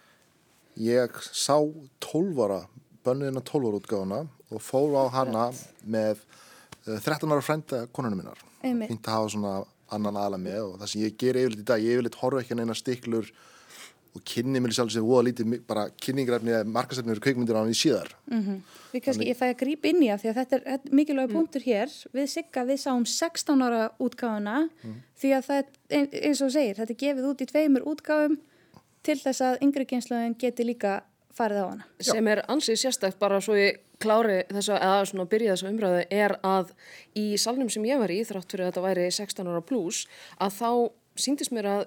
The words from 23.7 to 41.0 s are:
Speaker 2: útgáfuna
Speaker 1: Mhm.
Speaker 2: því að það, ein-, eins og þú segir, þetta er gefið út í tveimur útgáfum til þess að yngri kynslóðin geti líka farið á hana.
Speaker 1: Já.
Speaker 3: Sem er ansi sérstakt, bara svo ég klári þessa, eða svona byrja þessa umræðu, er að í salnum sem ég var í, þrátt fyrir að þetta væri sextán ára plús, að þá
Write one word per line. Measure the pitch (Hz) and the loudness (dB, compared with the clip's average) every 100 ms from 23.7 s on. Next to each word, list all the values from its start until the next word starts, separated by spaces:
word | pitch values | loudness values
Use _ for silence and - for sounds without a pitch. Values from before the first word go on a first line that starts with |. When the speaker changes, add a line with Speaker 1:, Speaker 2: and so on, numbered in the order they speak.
| 226 220 - | 2 -2 -2
Speaker 2:
útgáfuna | 247 - 240 214 208 262 320 | -4 -2 -4 -2 -2 0 -2
Speaker 1:
Mhm. | - 113 113 - - | -4 -14 -14 -16 -2
Speaker 2:
því | 269 | 2
að | 269 247 | 2 0
það, | 277 269 _ - | -2 -2 _ -2
ein-, | 294 285 - | 0 0 0
eins | 294 262 | 0 2
og | 269 | 2
þú | |
segir, | 294 240 196 | 2 2 0
þetta | 220 | -6
er | 220 | -4
gefið | 277 269 269 | -2 0 -2
út | 262 | -2
í | 254 | 0
tveimur | 294 311 254 | 2 4 4
útgáfum | 277 302 - 302 302 302 - _ _ - _ _ | 2 -4 0 2 2 0 -6 _ _ -20 _ _
til | - 294 | -2 0
þess | 269 254 | 0 0
að | 254 254 | 0 2
yngri | 277 277 262 | 2 2 0
kynslóðin | 247 - 240 233 233 | -4 -2 -2 -2 -2
geti | 247 240 | -2 0
líka | 240 240 202 196 - _ _ | -2 0 -2 -2 -6 _ _
farið | - 220 202 | -2 0 0
á | 185 | -2
hana. | 208 - - | -6 -14 -6
Speaker 1:
Já. | 190 | -2
Speaker 3:
Sem | 220 220 | 2 2
er | 202 - | 2 0
ansi | 285 226 226 | 0 0 0
sérstakt, | 262 247 190 - | 0 0 -2 0
bara | 202 196 | 2 2
svo | 202 208 | 2 4
ég | 202 - _ - | 4 2 _ -4
klári | 220 220 226 185 - | 4 4 4 2 0
þessa, | 202 208 196 | -2 0 2
eða | 190 202 196 | 4 4 2
svona | 196 175 | -2 0
byrja | 220 226 | 2 2
þessa | 180 190 | 0 -2
umræðu, | 220 190 175 - | 0 2 2 2
er | 202 202 - | 2 2 2
að | 190 190 175 - - - - 214 | 2 2 0 -8 -20 -20 -10 -4
í | 208 202 | -2 0
salnum | 226 254 240 | 0 0 -2
sem | 220 | -2
ég | 220 277 | 0 2
var | 196 | 2
í, | 185 226 | 0 -4
þrátt | 196 - | -6 -8
fyrir | 190 180 | -4 -2
að | |
þetta | 180 | 0
væri | 190 180 180 | 0 2 0
sextán | 180 202 - 175 | -2 -6 -8 -4
ára | 170 | -4
plús, | 165 254 170 - - - - - | -2 -2 -2 -4 -8 -16 -14 -4
að | 196 | -2
þá | 196 233 240 233 - | 0 0 2 0 -4